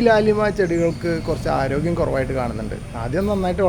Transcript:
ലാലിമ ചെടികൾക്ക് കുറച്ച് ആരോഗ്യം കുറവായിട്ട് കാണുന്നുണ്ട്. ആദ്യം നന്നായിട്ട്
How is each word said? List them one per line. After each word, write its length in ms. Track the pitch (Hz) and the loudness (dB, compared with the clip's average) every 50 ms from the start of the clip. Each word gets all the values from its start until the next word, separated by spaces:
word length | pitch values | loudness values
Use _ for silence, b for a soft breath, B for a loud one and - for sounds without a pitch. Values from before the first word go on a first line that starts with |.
| 240 | 4
ലാലിമ 360 | 226 220 214 214 214 208 208 214 208 185 - | 6 6 6 4 4 2 2 0 0 2 0
ചെടികൾക്ക് 520 | 190 170 170 170 170 165 160 - - 170 170 165 156 | 0 2 2 2 2 0 0 -2 -2 -2 -2 -2 -2
കുറച്ച് 240 | 165 156 143 - 160 147 139 | -4 -4 -2 -2 -2 0 0
ആരോഗ്യം 340 | 135 135 139 147 151 170 170 165 | 0 0 0 0 0 0 0 0
കുറവായിട്ട് 340 | 160 135 135 135 131 123 135 131 | 0 0 0 0 -2 -2 -2 -2
കാണുന്നുണ്ട്. 360 | 123 117 110 110 110 104 110 104 - - - 117 | -2 -2 -4 -4 -6 -6 -8 -8 -10 -10 -8 -6
ആദ്യം 240 | 113 120 131 175 196 208 | -6 -4 -2 -2 0 0
നന്നായിട്ട് 320 | 208 196 185 180 180 175 196 | 0 0 0 0 0 2 2